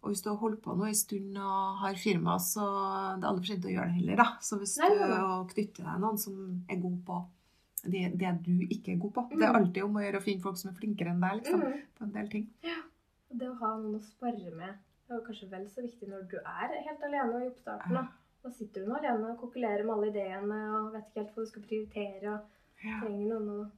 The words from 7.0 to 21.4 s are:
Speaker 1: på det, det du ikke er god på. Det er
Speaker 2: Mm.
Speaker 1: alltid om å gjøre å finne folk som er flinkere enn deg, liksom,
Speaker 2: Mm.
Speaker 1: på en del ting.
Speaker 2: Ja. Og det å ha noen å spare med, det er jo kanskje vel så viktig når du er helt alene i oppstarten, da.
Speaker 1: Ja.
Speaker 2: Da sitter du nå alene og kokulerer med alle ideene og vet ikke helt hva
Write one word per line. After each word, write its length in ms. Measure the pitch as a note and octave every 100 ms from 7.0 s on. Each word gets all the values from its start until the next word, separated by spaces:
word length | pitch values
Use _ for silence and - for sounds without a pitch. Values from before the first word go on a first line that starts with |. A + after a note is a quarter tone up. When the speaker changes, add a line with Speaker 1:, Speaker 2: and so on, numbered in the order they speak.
| F3+
Speaker 1:
på 200 | F3 F3+ _ _ _ _ -
det, 340 | - F#3 F3+ F3
det 260 | F#3 F3
du 80 | E3+ F3+ -
ikke 260 | - -
er 40 | F3+
god 160 | G#3
på. 160 | B3 A#3+
Det 140 | D4+
er 100 | -
Speaker 2:
Mm. 20 | A#3
Speaker 1:
alltid 220 | F#3 F3+
om 100 | G3+ G#3
å 40 |
gjøre 120 | G3+ G3
å 40 |
finne 180 | G3 F#3+
folk 160 | F#3 F#3
som 120 | F#3+
er 40 | F3+
flinkere 280 | G#3+ G3 E3+
enn 100 | F3
deg, 220 | F#3 G#3
liksom, 180 | B3+ F4+
Speaker 2:
Mm. 200 | C4+ C#4+ - -
Speaker 1:
på 40 |
en 80 | G#3
del 160 | G#3 G#3
ting. 180 | G#3+ G#3+ -
Speaker 2:
Ja. 180 | E4 E4 - _ _ _ _
Og 60 | B3
det 100 | B3+
å 60 | A#3+
ha 200 | A3+ A3
noen 180 | G#3+ G#3+
å 60 |
spare 500 | - _ B3 A3 F3 D#3+
med, 200 | F#3 G3 _ _ _
det 40 |
er 80 | A#3+
jo 60 | A#3
kanskje 240 | G#3 F#3+
vel 160 | F#3 G3+
så 140 | -
viktig 260 | A#3+ A#3 G3+
når 220 | G3 F#3
du 80 | D#3+
er 440 | - E3+ A3 D4+
helt 180 | D4 D4
alene 400 | D4 C#4+ B3 A#3+
i 60 | B3+
oppstarten, 400 | B3 - - F3
da. 80 | C4
Speaker 1:
Ja. 40 | B3 - _ _
Speaker 2:
Da 60 | B3+
sitter 340 | A#3+ A3 G3 G3
du 20 |
nå 80 | C4+
alene 340 | D4+ A3+ A3
og 80 | A#3+
kokulerer 440 | B3 B3+ A#3 G3+ G#3+
med 40 | A3
alle 160 | G#3
ideene 720 | G#3 G3 F#3+ G3+ G#3+ G#3+ G#3+ A3
og 80 |
vet 100 | A3 G#3+
ikke 60 | - G#3
helt 100 |
hva 80 | -